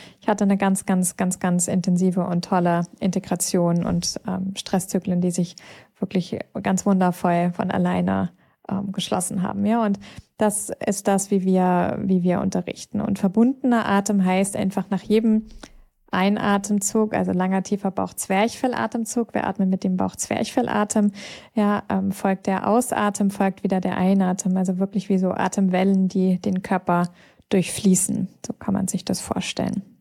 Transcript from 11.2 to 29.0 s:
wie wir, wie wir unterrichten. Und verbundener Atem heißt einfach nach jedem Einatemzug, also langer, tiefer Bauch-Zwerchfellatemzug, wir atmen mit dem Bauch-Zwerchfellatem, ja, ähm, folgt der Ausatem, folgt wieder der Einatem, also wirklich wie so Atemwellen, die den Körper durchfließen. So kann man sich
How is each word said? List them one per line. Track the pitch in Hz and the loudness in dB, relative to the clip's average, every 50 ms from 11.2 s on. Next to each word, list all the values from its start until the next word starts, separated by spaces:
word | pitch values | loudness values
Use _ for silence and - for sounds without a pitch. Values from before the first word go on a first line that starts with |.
| - - | 0 0
wie | 208 190 185 | 0 0 2
wir, | 190 185 185 180 180 180 175 180 - - - | 2 2 4 4 2 2 2 0 -2 -2 -4
wie | - 190 190 180 175 | -2 0 0 2 2
wir | 180 175 - | 2 0 0
unterrichten. | - 190 - 180 175 - - - - _ - 208 | -2 -2 -2 -2 -6 -6 -10 -12 -14 _ -6 -4
Und | - 208 196 - | -2 -2 -2 0
verbundener | 202 185 185 220 240 262 269 - - 254 240 226 - - | 0 0 2 4 2 2 2 0 0 0 0 2 0 2
Atem | 196 202 202 - 208 196 185 | 0 0 2 2 2 2 2
heißt | 185 185 190 196 196 - | 2 2 2 0 0 -2
einfach | 208 202 190 - 202 190 - | -2 -2 -2 -2 -2 -4 -2
nach | 196 180 | -4 -6
jedem | - - 208 220 226 226 214 220 220 - - - - - - - - _ _ _ _ - | 0 2 2 2 4 4 2 2 0 -4 -18 -20 -20 -20 -20 -20 -20 _ _ _ _ -4
Einatemzug, | - 185 190 202 208 - - 202 202 202 202 208 208 202 196 - - 220 214 214 214 | -2 2 2 2 2 2 2 2 2 2 2 0 -2 0 0 0 0 0 0 2 0
also | 196 180 185 185 | 0 0 0 0
langer, | 180 185 185 190 190 185 | 0 0 2 0 -2 0
tiefer | - 208 196 - 190 | -2 -4 -2 -2 -4
Bauch-Zwerchfellatemzug, | - 196 190 175 - - - - 190 196 220 233 - - - 247 - - 226 220 - 233 226 - - 240 226 - - | -2 -2 -4 -4 -6 -10 -4 0 2 2 2 0 0 -2 -2 -2 -2 -2 -4 -4 -4 -4 -6 -2 -2 -2 -2 -2 -2
wir | 202 - | -4 -2
atmen | - 190 - 190 185 | -2 0 0 2 2
mit | 190 185 - | 2 0 0
dem | 190 185 | -2 0
Bauch-Zwerchfellatem, | 185 196 190 - - - - - - 220 - - 262 - - - 208 208 208 - 220 208 208 202 - - - - - - - - | 0 -2 -2 -4 -6 -6 -4 -2 -2 -2 -2 0 0 0 0 0 0 0 0 2 2 2 2 0 -4 -16 -16 -18 -18 -20 -6 -2
ja, | 220 208 202 208 202 - - | 0 2 2 2 0 -2 -2
ähm, | 185 190 196 196 | -2 -2 0 -2
folgt | 185 - - 196 190 190 - | -4 -2 0 -2 -2 0 -2
der | 202 190 - - - | -2 -2 0 0 2
Ausatem, | 214 247 247 - - - 208 208 202 - 202 196 | 2 2 2 0 -2 0 0 0 0 0 0 0
folgt | 196 - 196 196 190 - - | 0 0 -2 -2 -2 -2 -2
wieder | 185 190 185 | 0 0 0
der | 180 185 - | 0 -2 -2
Einatem, | - 180 190 196 196 185 180 185 - - 185 185 | 2 2 4 4 4 4 2 0 0 0 0 0
also | 190 185 190 180 185 | 2 0 0 0 0
wirklich | 196 196 196 196 - - | -2 -2 -2 -6 -2 0
wie | 196 | 0
so | 185 190 180 | 2 2 0
Atemwellen, | - - 190 185 - 208 190 180 180 180 190 196 196 190 190 | 0 0 -2 0 2 2 2 2 4 2 4 4 4 4 2
die | 180 - 190 185 185 185 175 | 2 2 2 2 2 2 2
den | - 202 185 185 | 0 -2 -2 -2
Körper | - - 190 185 - - 175 175 175 170 - - - - _ _ _ - | -2 -2 -2 -2 0 0 2 2 0 -2 -4 -14 -20 -20 _ _ _ 0
durchfließen. | 202 185 170 - - - - 190 185 - - - - - 190 - - _ - | 2 2 2 0 -4 0 4 4 4 4 2 -2 -2 -4 -4 -6 -8 _ -12
So | - - | -12 -12
kann | _ - 202 196 | _ -4 -2 -2
man | 196 190 | -2 -2
sich | - - 180 | -2 -4 -6